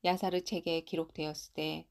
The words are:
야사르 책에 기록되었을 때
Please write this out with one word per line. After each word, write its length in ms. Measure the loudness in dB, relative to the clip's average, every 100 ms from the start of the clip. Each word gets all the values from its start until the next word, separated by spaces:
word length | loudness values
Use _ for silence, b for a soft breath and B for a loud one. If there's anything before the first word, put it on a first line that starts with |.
야사르 380 | 4 4 2 2
책에 380 | 0 -2 0 0
기록되었을 720 | 0 -2 -2 -4 -6 -6 -10
때 320 | -4 -2 -4 -8